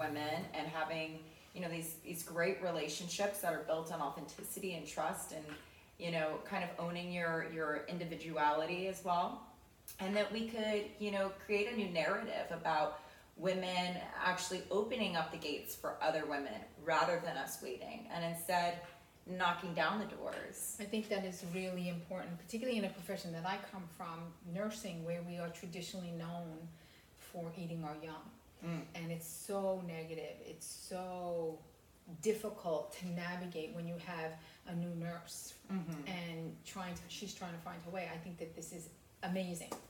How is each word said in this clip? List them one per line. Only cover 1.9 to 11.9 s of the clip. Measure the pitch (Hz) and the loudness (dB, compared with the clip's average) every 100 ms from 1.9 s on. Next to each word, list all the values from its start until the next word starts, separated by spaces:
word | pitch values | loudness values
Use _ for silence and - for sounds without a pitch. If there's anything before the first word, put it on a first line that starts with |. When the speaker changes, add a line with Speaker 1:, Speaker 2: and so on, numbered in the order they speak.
| - | -6
Speaker 1:
these | - 175 | -6 -6
great | - 165 175 196 | -2 2 4 4
relationships | 180 160 151 - 175 - 202 202 | 2 2 0 -2 -2 2 2 2
that | 180 | 2
are | 156 | 2
built | - 160 165 | 2 2 2
on | 170 | 0
authenticity | 147 160 147 - - - 185 | 0 -2 -6 -8 -8 -4 -2
and | 170 - | -2 -2
trust | - 156 190 - | 0 0 0 -4
and, | 156 151 151 - - - - | -6 -8 -10 -12 -20 -20 -6
you | 170 | 0
know, | 165 156 151 - | 2 2 0 0
kind | 196 | 0
of | 175 - | 0 0
owning | 170 175 175 | -2 0 0
your, | 175 170 165 - | 0 2 2 0
your | 160 151 147 - | 0 2 2 0
individuality | 175 165 151 165 156 147 151 160 180 190 | -2 -2 -2 -2 6 8 8 4 2 0
as | 185 | 0
well. | 185 175 185 - - - - - - - | 4 6 4 0 -8 -16 -20 -16 -12 -2
And | 190 202 | 2 4
that | 202 | 4
we | 220 226 | 2 0
could, | 226 214 214 208 - | 2 4 4 2 -2
you | 208 | 0
know, | 196 190 190 | 2 2 0
create | - 202 208 | 2 4 4
a | 226 | 2
new | 190 | 2